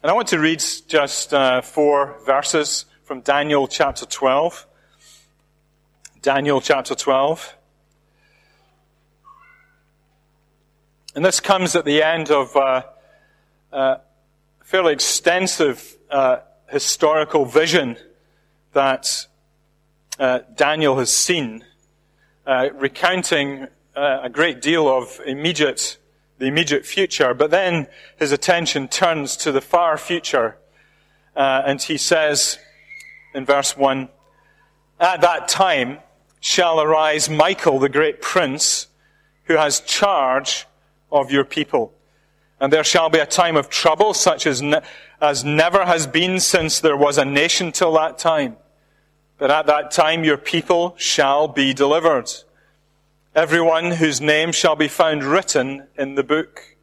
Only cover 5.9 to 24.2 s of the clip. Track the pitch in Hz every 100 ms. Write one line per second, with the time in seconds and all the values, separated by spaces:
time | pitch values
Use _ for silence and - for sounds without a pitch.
5.9 | _ - _ - 139 143 139 - 143 127
6.9 | 131 - 135 139 165 - - _ _ _
7.9 | _ _ _ _ _ _ _ _ _ _
8.9 | _ _ _ _ - _ _ _ _ _
9.9 | _ _ _ _ _ _ _ _ _ _
10.9 | _ - - 175 190 - 190 180 175 147
11.9 | 147 156 165 151 147 127 143 135 131 127
12.9 | _ _ _ _ _ _ _ _ 143 135
13.9 | 131 _ _ _ _ _ _ _ 190 175
14.9 | 147 - - - 180 185 - 151 123 -
15.9 | _ _ 143 131 123 - _ _ 143 -
16.9 | - 156 156 151 160 131 143 165 170 135
17.9 | 117 - _ _ _ _ _ _ 143 135
18.9 | 131 - - - _ _ _ _ _ _
19.9 | _ _ - 135 127 - - 143 156 151
20.9 | 131 120 - - 175 127 110 _ _ _
21.9 | _ _ _ _ _ - 127 135 139 139
22.9 | - 180 185 170 165 139 139 131 _ _
23.9 | - 143 135